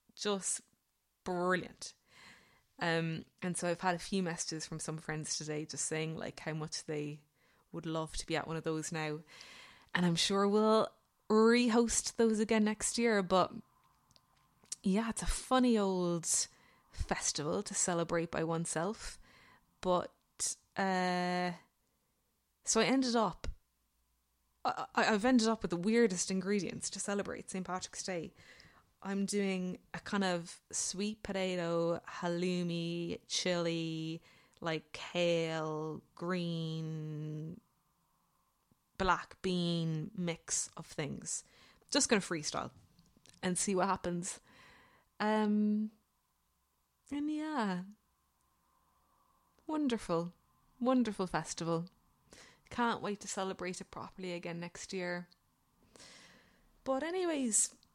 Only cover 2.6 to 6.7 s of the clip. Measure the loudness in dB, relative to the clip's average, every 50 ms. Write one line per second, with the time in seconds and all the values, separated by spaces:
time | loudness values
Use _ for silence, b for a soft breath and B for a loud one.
2.6 | B B _ -4 -2 0 2 2 0 0 -2 -4 -8 -12 _ _ -4 -4 -4 -2
3.6 | 0 -2 -2 0 0 0 0 0 -2 -2 -2 0 0 0 -2 -4 -6 -6 -6 -8
4.6 | -8 -8 -8 -8 -8 -8 -8 -8 -6 -6 -6 -6 -4 -4 -6 -6 -4 -4 -4 -4
5.6 | -6 -6 -6 -6 -4 -2 -2 -2 -2 -4 -4 -6 -8 -8 -10 -8 -8 -6 -4 -4
6.6 | -6 -6